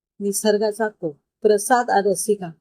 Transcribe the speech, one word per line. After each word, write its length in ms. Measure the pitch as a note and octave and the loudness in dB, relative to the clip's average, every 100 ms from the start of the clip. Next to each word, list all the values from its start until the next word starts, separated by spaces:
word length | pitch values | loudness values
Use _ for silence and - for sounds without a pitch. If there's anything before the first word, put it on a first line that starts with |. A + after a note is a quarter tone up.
| _ _ | _ _
निसर्गाचा 680 | G3+ G3 G#3+ G#3 G#3+ G#3 G#3+ | -4 -2 0 0 0 -2 -4
कोप, 280 | - E3 D3 _ _ | -4 -10 -10 _ _
प्रसाद 480 | G#3+ G#3 - B3 A#3+ | 2 2 2 0 2
आणि 200 | G3 G3 | 0 0
रसिका, 400 | F#3+ - G#3 F3 D#3 | -2 -2 -4 -4 -16